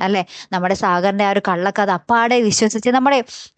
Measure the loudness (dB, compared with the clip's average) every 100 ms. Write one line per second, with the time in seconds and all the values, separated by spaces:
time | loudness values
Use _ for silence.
0 | -2 -2 -4 -10 -8 -4 -2 0 0 0
1 | 0 0 0 0 0 -2 -2 0 0 -2
2 | 0 0 2 2 2 2 0 0 0 2
3 | 2 2 -2 -10 -20